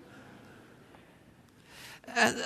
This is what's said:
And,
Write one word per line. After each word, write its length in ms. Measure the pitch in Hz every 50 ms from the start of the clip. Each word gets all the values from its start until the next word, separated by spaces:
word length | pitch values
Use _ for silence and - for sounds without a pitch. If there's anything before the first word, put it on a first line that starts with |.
| - - - - - - - - - - - - - - - - - - - - - - - - - - - - - - - - - - - - - - - - - - -
And, 220 | 240 208 233 - 240 -